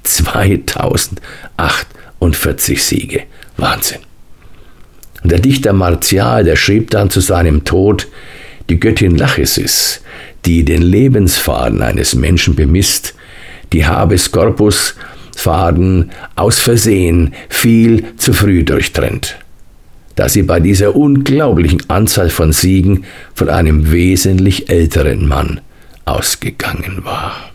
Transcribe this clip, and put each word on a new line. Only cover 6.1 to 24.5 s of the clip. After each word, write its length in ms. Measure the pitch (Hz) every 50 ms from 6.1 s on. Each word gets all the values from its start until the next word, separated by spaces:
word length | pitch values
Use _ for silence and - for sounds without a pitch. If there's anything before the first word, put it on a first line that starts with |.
| 101 95 104 120 117 113 101
der 100 | 82 80
schrieb 360 | - - - 101 110 110 -
dann 180 | - 104 101 95
zu 100 | - 98
seinem 460 | 90 - 98 85 85 80 76 76 -
Tod, 420 | - - 92 95 104 107 95 - - - - - - - - - - - - - -
die 100 | 85 82
Göttin 380 | - 110 107 - 110 92 87 76
Lachesis, 840 | - 139 - - 67 - - - - - - - - - - - - - - - - - - - -
die 180 | 87 87 85 80
den 180 | 69 82 82
Lebensfaden 1000 | 82 87 92 104 131 135 123 107 98 90 - - - - 67 - 62 60 53 50
eines 340 | - 58 - - - - -
Menschen 400 | 62 65 78 87 85 - - 67
bemisst, 600 | 65 78 69 78 92 101 - - - - - - - - - - - - - - - - - -
die 120 | 85 80
habe 320 | 85 85 - - 85 98 87
Scorpus 800 | - - - 90 85 110 - - 104 104 101 - - - - - - - - - - - -
Faden 760 | - - - 80 - 92 85 80 82 90 92 95 92 90 - - - - - -
aus 240 | - 98 104 117 -
Versehen 720 | - 120 117 113 - 110 104 95 92 87 85 87 82 76 - - - -
viel 560 | - - - 117 113 113 113 113 117 110 110 - -
zu 160 | - - -
früh 320 | 131 - 98 104 95 87 78
durchtrennt, 720 | 65 69 - - - - - - 62 - - - - - - - - - - - - - - - - - - - - -
da 140 | - - -
sie 140 | - 107 95
bei 180 | 80 82 87
dieser 340 | 80 98 101 92 101 101 -
unglaublichen 840 | - 147 143 143 135 135 135 135 147 156 135 104 78 87 76 - 78 - -
Anzahl 400 | - 95 107 104 - - 92 82
von 240 | - - 85 78 78
Siegen 500 | - - 92 95 95 87 98 101 95 - - - - - - -
von 140 | - - 78
einem 420 | 78 85 82 78 78 78 76 76
wesentlich 760 | 80 87 85 92 95 - - 95 95 95 95 98